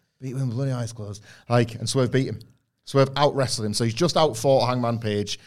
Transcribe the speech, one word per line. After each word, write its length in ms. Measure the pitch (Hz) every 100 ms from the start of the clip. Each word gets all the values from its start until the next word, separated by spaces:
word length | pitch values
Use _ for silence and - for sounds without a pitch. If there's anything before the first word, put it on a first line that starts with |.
| _ _
Beat 100 | 131
you 60 | 127
with 140 | 131
bloody 200 | 123 139
eyes 220 | 123 113
closed. 300 | 113 104 104 - - -
Like, 260 | 120 120 113
and 120 | 117
Swerve 220 | 135 123
beat 160 | 131 135
him. 120 | 107 - _ _ _ -
Swerve 240 | 139 131 139
out-wrestled 500 | 147 131 127 - 107
him. 80 |
So 100 | 101
he's 100 | 117
just 220 | 113 170 -
out-fought 500 | 156 113 139 135 117
Hangman 300 | 127 117 117
Page. 400 | 113 104 104 -